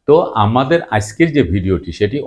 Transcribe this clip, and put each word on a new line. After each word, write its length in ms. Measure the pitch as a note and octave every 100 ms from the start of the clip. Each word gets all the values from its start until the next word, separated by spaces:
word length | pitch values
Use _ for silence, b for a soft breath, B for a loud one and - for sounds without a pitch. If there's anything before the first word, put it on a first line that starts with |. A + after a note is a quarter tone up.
| -
তো 60 | D#3 F#3 A#2
আমাদের 440 | G#2 B2 C3+ E3+ -
আজকের 380 | G#2+ G#2 - E3
যে 100 | D3
ভিডিওটি, 480 | F#2 G2 F#2 F2+ -
সেটি 240 | E2+ G#2 C#3